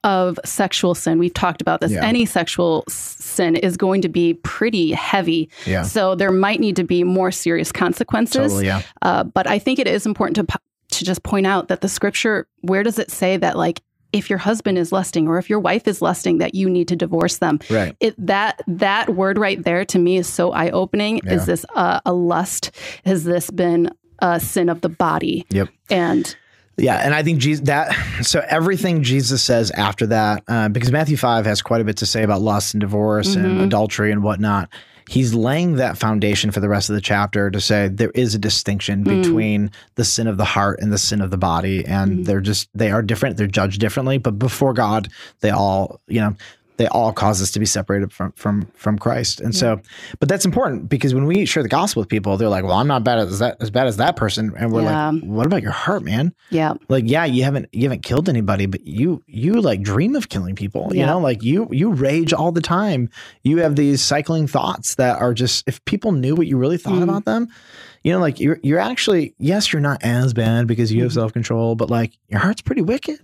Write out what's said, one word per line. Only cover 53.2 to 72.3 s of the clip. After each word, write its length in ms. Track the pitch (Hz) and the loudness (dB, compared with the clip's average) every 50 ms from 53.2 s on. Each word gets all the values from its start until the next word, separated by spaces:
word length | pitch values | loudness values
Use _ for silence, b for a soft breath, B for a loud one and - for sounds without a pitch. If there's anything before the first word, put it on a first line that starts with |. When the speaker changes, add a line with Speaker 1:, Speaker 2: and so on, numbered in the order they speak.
| 104 90 98 98 | 0 0 0 0
Speaker 2:
that, 160 | 117 120 - - | 0 0 0 -4
as 100 | 120 107 | -6 -2
bad 160 | 104 123 135 123 | 0 2 2 2
as 80 | 104 | 2
that 220 | 98 123 165 175 - | 2 2 0 2 2
person." 340 | - 104 - 113 110 107 - - | 0 0 0 -2 -4 -4 -4 -4
And 160 | 110 117 110 | -2 0 0
we're 80 | 113 | 2
Speaker 1:
Yeah. 300 | 107 104 - 156 151 156 | 2 2 2 0 0 0
Speaker 2:
like, 100 | 156 160 156 | 0 -2 -2
"What 220 | 95 107 110 123 | -4 -2 0 0
about 160 | 160 196 170 | 2 0 0
your 100 | - 101 | 0 -2
heart, 320 | - - - 170 202 196 58 | -4 -4 -2 -2 -2 -2 -2
man?" 300 | 73 104 117 151 175 - b b b | -2 -2 0 0 -2 -2 b b b
Speaker 1:
Yeah. 240 | - 160 156 151 151 - - - | -2 0 0 0 -2 -4 -2 0
Speaker 2:
Like, 160 | 131 135 110 113 | 0 2 2 2
yeah, 160 | 135 160 170 | 2 2 2
you 220 | 151 123 127 127 | 2 2 2 2
haven't, 240 | 139 139 131 - - | 0 0 -2 -4 -6
you 120 | - 113 123 | -2 -2 0
haven't 200 | 139 123 - - | 0 0 -4 -4
killed 240 | - 117 143 170 185 | -2 0 0 2 2
anybody, 380 | 135 117 107 95 104 95 98 | 0 0 0 0 0 0 0
but 200 | 98 95 - - | -2 -4 -6 -8
you, 380 | - 76 107 135 180 165 - - | -8 -4 -2 0 0 0 -2 -6
you, 360 | _ - 107 123 175 220 240 | _ -8 -4 -2 0 2 2
like, 220 | 208 139 107 95 98 | 2 2 0 0 -2
dream 340 | 104 98 117 170 233 285 277 | 0 0 2 2 2 0 -2
of 100 | 214 - | -4 -4
killing 260 | - 101 90 90 98 | -6 -6 -6 -6 -6
people, 340 | - 98 98 - - - - | -6 -6 -6 -6 -6 -4 -2
you 80 | - - | 0 0
Speaker 1:
Yeah. 60 | 139 | 2
Speaker 2:
know, 140 | 139 165 185 | 2 2 2
like, 240 | 160 135 120 104 110 | 2 0 0 0 0
you, 260 | 120 151 196 226 - | 0 0 0 0 -2
you 200 | - 135 180 233 | 0 0 0 0
rage 420 | 190 127 135 135 147 165 165 151 170 | 0 2 2 2 2 2 2 0 0
all 180 | - 156 175 | 0 0 0
the 80 | 170 170 | 0 0
time. 500 | 151 - 170 185 214 208 165 127 120 117 B B B B B B B | -2 0 0 0 0 0 0 0 -2 -4 B B B B B B B
You 160 | 131 156 170 | 2 2 4
have 180 | 165 156 143 143 | 4 2 2 2
these 240 | 147 143 143 135 | 2 2 2 2
cycling 440 | - - 143 147 147 - 165 160 151 | 2 0 0 0 0 0 0 0 0
thoughts 500 | 135 - 131 - - 92 - - - - | 0 0 0 0 0 -2 -4 -6 -6 -2
that 260 | - 127 123 110 - | 0 2 2 2 2
are 120 | 120 123 120 | 0 0 2
just, 300 | 107 127 120 - - - 135 | 0 0 0 0 -2 -4 -4
if 120 | - - - | -6 -6 -4
people 260 | - 208 202 - 220 | -4 -4 -2 0 0
knew 240 | 180 135 127 131 151 | 0 2 0 0 2
what 120 | 170 165 - | 0 0 0
you 100 | 139 127 | 2 0
really 180 | 127 147 175 170 | 2 0 0 -2
thought 180 | - 214 185 180 | -2 -2 0 0
Speaker 1:
Mm. 40 | 175 | 2
Speaker 2:
about 200 | 170 170 202 208 | 2 0 0 -2
them, 240 | 214 214 233 233 233 B B B B B B B B B B B | -2 -2 -2 -2 -4 B B B B B B B B B B B
you 80 | 151 | 0
know, 80 | 175 185 | 0 2
like, 200 | 175 151 - - | 2 0 0 0
you're, 200 | 143 147 165 - | 0 0 0 0
you're 160 | - 139 151 175 | 0 0 2 2
actually, 540 | 196 226 254 - - 220 202 170 147 113 - _ | 0 0 -2 -2 0 2 2 2 0 -2 -4 _
yes, 340 | - 151 185 214 202 - - | -2 0 0 2 0 0 0
you're 80 | 151 | 0
not 220 | 143 143 139 - - | 0 0 0 0 0
as 280 | 120 120 123 127 131 | 0 2 2 2 2
bad 360 | 113 120 113 110 113 117 120 113 | 2 2 2 2 2 2 2 0
because 240 | 117 113 117 107 110 | 0 0 0 0 2
you 80 | 117 | 0
have 100 | - - | 0 0
Speaker 1:
Mm. 40 | 151 | 0
Speaker 2:
self-control, 580 | 117 113 110 - 117 110 - 117 113 117 117 117 | -2 -2 -2 -2 -4 -4 -2 0 0 0 0 0
but, 160 | 113 117 - | 0 0 0
like, 220 | 120 117 113 104 - _ _ | 0 0 0 -2 -6 _ _
your 100 | _ | _